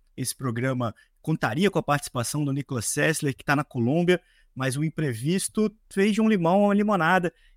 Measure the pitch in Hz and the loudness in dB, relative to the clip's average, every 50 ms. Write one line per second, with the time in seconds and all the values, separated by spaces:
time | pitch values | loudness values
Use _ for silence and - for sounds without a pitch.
0 | _ _ _ - 131 - - - 131 127 113 120 127 131 131 123 120 110 - _ | _ _ _ -8 -8 -8 -6 -6 -6 -6 -4 -2 -2 -2 -2 -2 -4 -4 -6 _
1 | - _ _ _ - - 160 - - 120 110 156 202 190 - 160 - - 143 143 | -16 _ _ _ -4 -4 -2 0 -2 -2 0 2 0 2 2 0 0 0 0 -2
2 | - - - 127 113 - - 147 151 139 135 143 139 - 139 120 101 - - 147 | -2 -4 -6 -6 -4 -4 -4 -4 -2 -2 -2 -4 -4 -4 -6 -4 -4 -4 -2 -2
3 | 147 156 156 - 156 139 127 - - - 143 139 139 - - 123 113 120 147 170 | 0 0 0 0 -2 -4 -4 -4 -2 -2 0 0 -2 -2 -4 -2 0 0 0 2
4 | 175 170 180 170 - _ _ _ _ _ - 131 131 135 123 143 151 160 - - | 2 2 2 0 0 _ _ _ _ _ -10 -6 -4 -4 -2 -2 -4 -4 -4 -2
5 | 160 139 117 107 123 151 185 196 - - - 214 214 214 - _ _ - - 196 | -2 -2 -4 -4 -2 -2 -2 -2 -2 -4 -2 -2 -2 -2 -2 _ _ -8 -2 0
6 | 190 214 202 220 220 220 220 185 165 165 185 202 202 208 202 202 208 214 208 180 | 2 2 2 2 2 2 2 2 2 2 4 4 4 4 4 2 2 2 2 2
7 | 160 165 185 185 175 165 - _ _ - _ | 4 4 4 2 2 0 -4 _ _ -20 _